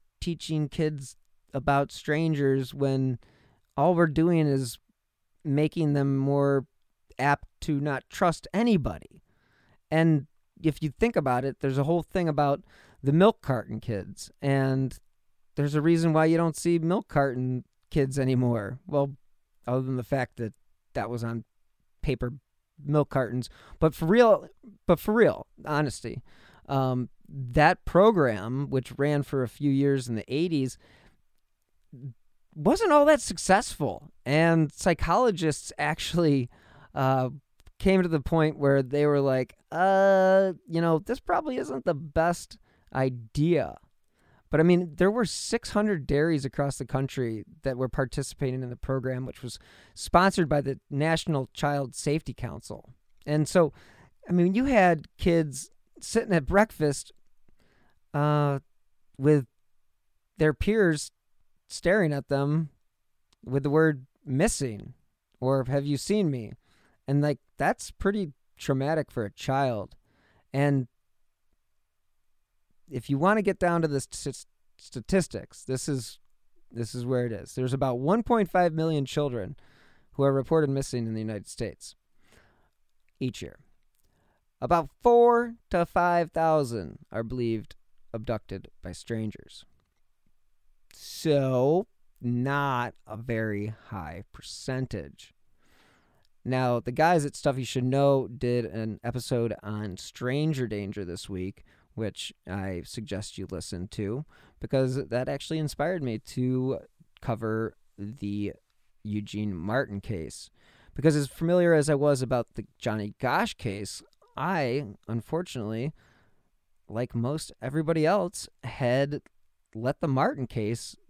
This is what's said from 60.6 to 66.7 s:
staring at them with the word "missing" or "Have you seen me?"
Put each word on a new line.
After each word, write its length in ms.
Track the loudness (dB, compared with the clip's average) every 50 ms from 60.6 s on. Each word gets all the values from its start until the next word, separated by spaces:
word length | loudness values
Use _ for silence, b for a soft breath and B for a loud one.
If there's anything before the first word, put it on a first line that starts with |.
| 0 2 2 4 4 4 2 0 -4 -10 -16 _ _ _ _ _ _ _ _ _ _
staring 460 | _ -12 -2 0 2 4 4 4 2 0
at 160 | -2 -2 -2
them 420 | 0 0 0 2 0 0 -2 -4 -8 _ _ _ _ _ _ _ _ _ _ _ _ _ -8
with 200 | -4 -2 -2 0
the 60 | 2
word 360 | 4 4 4 4 2 0 -6 -16 _ _ _
"missing" 720 | -4 0 2 2 2 2 -2 -4 -6 -6 -8 -12 -14 -18 _ _ _ _ _ _ _ _ _
or 240 | 0 0 2 2 0
"Have 200 | 0 -2 -2 0
you 120 | 0 -2
seen 340 | -2 -2 0 0 2 2 0
me?" 220 | -2 -4 -6 -12 -14 -18 _ _